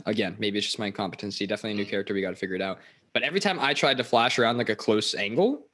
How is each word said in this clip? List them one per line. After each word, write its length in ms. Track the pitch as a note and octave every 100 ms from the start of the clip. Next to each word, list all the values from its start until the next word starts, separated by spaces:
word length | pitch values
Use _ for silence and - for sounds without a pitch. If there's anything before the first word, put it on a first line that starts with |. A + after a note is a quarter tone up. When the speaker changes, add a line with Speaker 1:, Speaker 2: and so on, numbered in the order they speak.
Speaker 1:
again, 300 | - G#2+ F#2+ E2+
maybe 180 | G#2+ G#2
it's 80 | -
just 140 | -
my 60 | G#2
incompetency, 600 | G2+ F#2+ - G#2 - G2+
definitely 260 | G#2 A2
a 40 | G#2
new 100 | G2
Speaker 2:
Mm. 40 |
Speaker 1:
character, 220 | G#2 G2
we 80 | G2
gotta 140 | F#2+ F#2
figure 200 | F#2+ F#2
it 60 |
out. 180 | F#2+ F#2 - _ _
But 100 | A#2
every 180 | C3 F#3
time 200 | G3+ F3
I 120 | C3+
tried 260 | D3 D3 C3+
to 60 |
flash 320 | A#2 A#2+ A#2+ -
around, 200 | A#2 A#2+
like, 100 | A2+
a 80 | G#2+
close 380 | - G#2+ G#2+
angle 540 | - G2+ B2 A3 C#4+ -